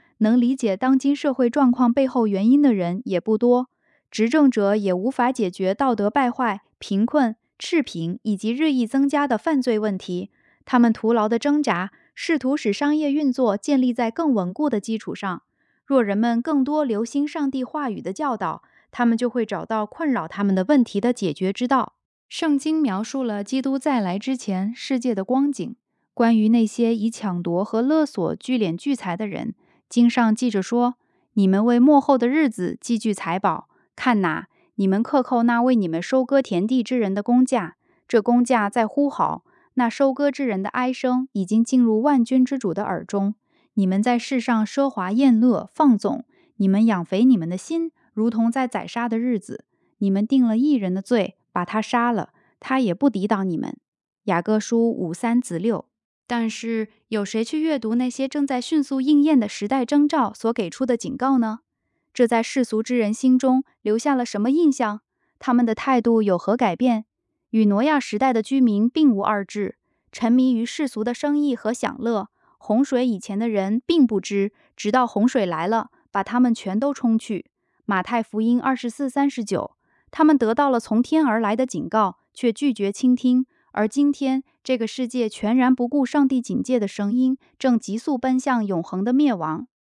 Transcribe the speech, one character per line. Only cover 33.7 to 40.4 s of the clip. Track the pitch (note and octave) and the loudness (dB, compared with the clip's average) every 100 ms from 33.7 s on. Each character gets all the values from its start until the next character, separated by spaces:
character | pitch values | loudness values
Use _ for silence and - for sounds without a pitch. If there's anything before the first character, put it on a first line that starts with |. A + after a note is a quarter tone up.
| _ _ - | _ _ -6
看 | C4 A3 | 0 2
哪， | F3 D#3+ - _ _ | 0 -2 -8 _ _
你 | - G3 | -2 0
们 | G3 | 0
克 | A#3+ C#4+ | 0 0
扣 | B3 A#3+ | 0 0
那 | A#3 A#3 | 2 2
为 | B3+ | 2
你 | A#3+ F3 | 2 0
们 | E3 | -4
收 | - C4 | -2 0
割 | B3 C#4 | 2 0
田 | C4 F3 G#3+ | 0 -2 0
地 | C4 | 0
之 | G#3+ B3+ | 0 -2
人 | G3 | -2
的 | G3 | -2
工 | G#3 B3 | 2 2
价， | B3+ B3 E3+ - _ _ - | 4 0 -4 -12 _ _ 0
这 | A3+ | 0
工 | G#3 B3 | 4 2
价 | B3 B3 G3+ | 4 2 2
在 | A#3+ G#3+ | 0 0
呼 | - C#4+ | 0 -2
号， | - D3+ D#3 - _ _ | 0 -2 -4 -12 _ _
那 | - A#3 | -2 -2
收 | - C#4 | 0 0
割 | C4 C#4+ | 2 -2
之 | C#4 | -2